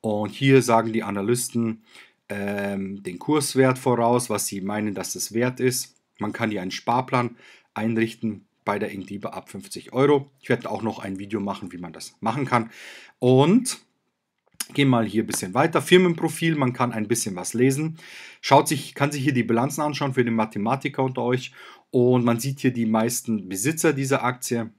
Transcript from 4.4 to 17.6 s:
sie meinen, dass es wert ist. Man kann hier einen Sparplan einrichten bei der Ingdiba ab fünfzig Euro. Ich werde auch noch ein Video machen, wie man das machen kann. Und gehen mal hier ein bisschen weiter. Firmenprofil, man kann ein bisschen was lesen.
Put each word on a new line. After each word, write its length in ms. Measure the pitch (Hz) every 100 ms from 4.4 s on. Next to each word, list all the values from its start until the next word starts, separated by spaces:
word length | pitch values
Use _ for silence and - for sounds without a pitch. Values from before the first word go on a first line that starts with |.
| -
sie 140 | 98
meinen, 320 | 95 107 107
dass 220 | 95 92 92
es 180 | -
wert 260 | 110 123 123
ist. 360 | 127 127 - _ _ _
Man 140 | 107
kann 180 | - 113
hier 100 | 104
einen 100 | 92
Sparplan 640 | - - 123 127 127 120 120 - - _
einrichten 720 | - 110 113 113 - 110 98 _ _
bei 160 | - 104
der 120 | 104
Ingdiba 380 | 98 92 98 104
ab 200 | - -
fünfzig 440 | 98 - - -
Euro. 360 | 123 143 147 139 _
Ich 80 | -
werde 200 | 123 -
auch 140 | 101
noch 160 | 110 -
ein 200 | 98 95
Video 200 | 101 107
machen, 320 | 101 98 92
wie 60 | 87
man 160 | 87
das 220 | 78 - _
machen 240 | 110 123 135
kann. 240 | 123 113 - - - - _
Und 600 | 123 127 147 226 254 - _ _ _ _ _ _ _ _ -
gehen 160 | - 139
mal 160 | 120 107
hier 180 | 107
ein 40 | 107
bisschen 280 | - 95 110
weiter. 260 | 160 165
Firmenprofil, 720 | 165 180 185 165 165 - 165 151
man 180 | 127
kann 180 | 127 123
ein 160 | 113 107
bisschen 280 | 117 107 90
was 180 | 87
lesen. 440 | 113